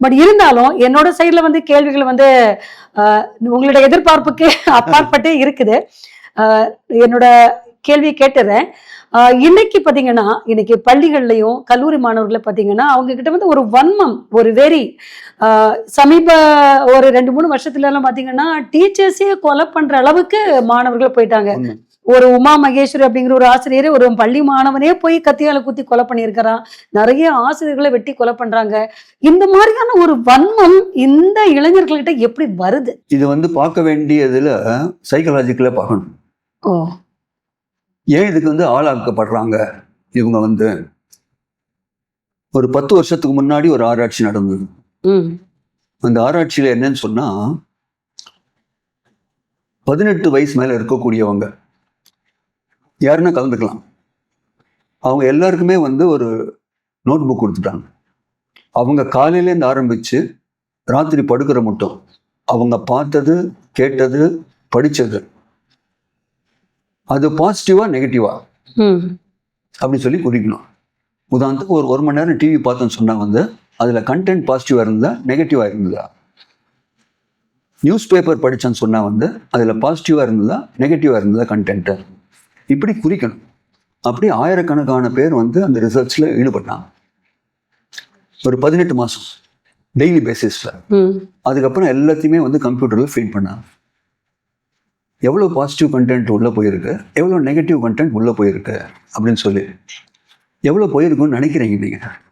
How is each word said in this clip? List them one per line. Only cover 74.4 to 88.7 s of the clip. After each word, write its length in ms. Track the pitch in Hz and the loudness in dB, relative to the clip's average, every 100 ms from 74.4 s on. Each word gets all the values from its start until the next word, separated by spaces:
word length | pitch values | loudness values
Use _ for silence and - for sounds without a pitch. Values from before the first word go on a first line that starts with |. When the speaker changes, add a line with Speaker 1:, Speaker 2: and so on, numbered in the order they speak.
Speaker 2:
பாசிட்டிவா 360 | - 131 - 123 | -2 -6 -2 -2
இருந்தா, 300 | 110 110 147 240 127 | 0 -2 -2 -4 -4
நெகட்டிவா 380 | 143 160 143 104 | -4 -2 -2 -2
இருந்தா, 360 | 104 92 - - _ _ _ _ _ _ _ _ _ _ _ _ _ _ _ _ _ | -4 -6 -6 -12 _ _ _ _ _ _ _ _ _ _ _ _ _ _ _ _ _
நியூஸ் 260 | 143 214 - | -2 -2 0
பேப்பர் 340 | 185 165 143 | -2 0 -2
படிச்சேன்னு 360 | 131 127 123 113 | -4 -4 -6 -4
சொன்னா 200 | 110 110 | -4 -2
வந்து 240 | 104 107 175 233 - | -2 -4 -4 -8 -8
அதுல 220 | 120 113 | -4 -2
பாசிட்டிவா 500 | 110 135 160 - 151 | -2 -4 -4 -2 -2
இருந்ததா, 360 | 123 110 104 196 - - | 0 -2 -2 -4 -10 -6
நெகட்டிவா 380 | 139 165 147 113 | -2 0 0 0
இருந்ததா 300 | 101 110 117 | 0 -2 -2
கண்டென்ட், 460 | 107 95 98 87 95 - _ _ _ _ _ - | -4 -4 -6 -6 -8 -12 _ _ _ _ _ -6
இப்படி 240 | 139 214 | -4 -4
குறிக்கணும். 500 | 214 156 190 117 - _ _ _ _ _ _ | -4 -4 -4 -6 -10 _ _ _ _ _ _
அப்படி 240 | 120 123 208 | -8 -4 -2
ஆயிரக்கணக்கான 800 | 117 156 185 170 151 135 131 143 | -2 -2 -2 -2 -4 -2 -4 -2
பேர் 240 | 131 156 | -2 -2
வந்து 240 | 175 120 160 | 0 -2 -2
அந்த 160 | 190 117 | -2 0
ரிசர்ச்ல 460 | 110 123 123 - 151 117 | 0 -2 -2 -2 -2 -2
ஈடுபட்டாங்க. 500 | 131 - - 101 - _ _ _ _ _ _ _ _ _ _ - - _ _ _ | -2 -4 -10 -14 -16 _ _ _ _ _ _ _ _ _ _ -20 -20 _ _ _
ஒரு 160 | 127 127 | -6 -2
பதினெட்டு 360 | 143 | -2